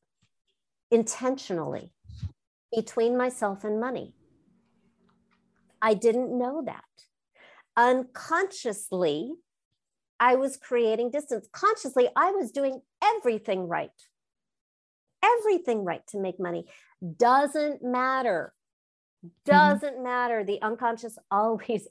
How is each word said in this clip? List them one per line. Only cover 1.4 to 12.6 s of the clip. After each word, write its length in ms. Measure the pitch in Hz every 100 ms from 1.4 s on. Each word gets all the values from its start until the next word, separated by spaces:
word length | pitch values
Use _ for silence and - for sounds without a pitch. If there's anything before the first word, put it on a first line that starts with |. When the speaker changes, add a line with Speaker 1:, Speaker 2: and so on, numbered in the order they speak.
| - 170 147 135 - _ - - - _ _ _ _
Speaker 1:
between 440 | 226 220 240 233 247
myself 460 | 254 247 202 196 214
and 140 | 214
money. 360 | 254 202 - _ _ _ _ _ _ _ _ _ _ _ _ _ _ _ _ -
I 120 | 220
didn't 420 | 202 233 240 254 247
know 260 | 247 311
that. 220 | 254 - - _ _ _ _ _ - - _ 233
Unconsciously, 1600 | 240 254 254 - - 330 381 - 233 196 - 185 165 151 240 330 _ _ _ _ _ _ _ -
I 160 | 240 262
was 220 | 269 -
creating 540 | - 240 220 220 240
distance. 360 | 285 294 220 -
Consciously, 580 | - 415 440 262 262 247 -
I 160 | 349
was 200 | 392 226
doing 300 | 277